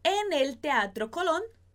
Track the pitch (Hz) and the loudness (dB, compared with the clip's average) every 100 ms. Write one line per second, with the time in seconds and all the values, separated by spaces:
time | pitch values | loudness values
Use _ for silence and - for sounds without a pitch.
0 | - 403 415 302 269 240 302 254 202 190 | 0 0 0 0 0 -2 0 0 0 -2
1 | 220 339 359 320 453 - - | -6 -2 0 0 -2 -12 -20